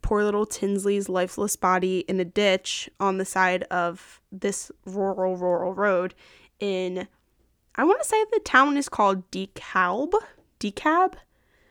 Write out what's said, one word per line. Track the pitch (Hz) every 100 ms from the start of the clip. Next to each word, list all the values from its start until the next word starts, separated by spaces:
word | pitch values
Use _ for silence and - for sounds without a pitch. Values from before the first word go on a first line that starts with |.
poor | - 208
little | 208 208 208
Tinsley's | - 196 202 202 202 196
lifeless | 185 180 - 208 -
body | 185 185 185 185
in | - 190
a |
ditch | 175 208 202 190 - - - -
on | 196 190
the |
side | 190 185 185 185
of | - 180 175 175 - - _
this | 190 202 190 - -
rural, | 190 196 196 185 185 180
rural | 180 175 180
road | 190 202 180 180 - - - _ _
in, | 202 185 185 180 202 _ _ _ _ _ _ -
I |
wanna | 311 494
say | - 440 427
the | 453
town | - 262 285 285
is | 269
called | - 202 190 -
DeKalb? | 190 190 - - 185 180 208 311 415 - - _ -
DeKalb? | 208 - 302 330 370 - - _ _ _ _